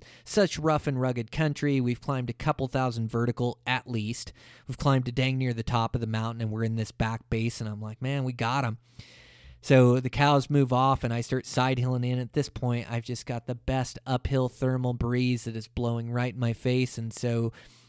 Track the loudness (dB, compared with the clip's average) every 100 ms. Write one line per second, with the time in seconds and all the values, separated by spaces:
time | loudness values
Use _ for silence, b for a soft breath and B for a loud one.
0 | B B -2 2 2 2 2 2 0 0
1 | 0 -2 -4 0 0 0 0 2 2 -2
2 | -4 -4 -4 -4 -2 0 0 0 0 -2
3 | -2 0 0 0 -2 -2 -4 -4 -2 -4
4 | -4 -6 -10 B B B B -2 2 2
5 | 2 0 0 0 -2 -2 -2 0 -2 -4
6 | -4 -4 -4 -4 -4 -2 -2 -2 -4 -4
7 | -4 -4 -4 -2 -2 -4 -8 -8 -10 -8
8 | -4 -2 -4 -2 -2 0 -2 -4 B B
9 | B B B B B B 6 8 8 6
10 | 2 2 6 4 4 2 4 4 2 2
11 | 0 -2 -2 -4 -2 0 2 2 0 0
12 | 0 -2 -2 -2 -2 -2 -2 -2 -2 -6
13 | -6 -8 -6 -8 -6 -8 -2 -2 -2 -6
14 | -4 -2 0 0 0 0 -2 0 -2 -2
15 | 0 2 2 0 -2 -8 -8 -4 -2 -2
16 | -2 -2 -2 -2 -2 0 0 2 0 -4
17 | -8 -4 -2 0 -2 B B B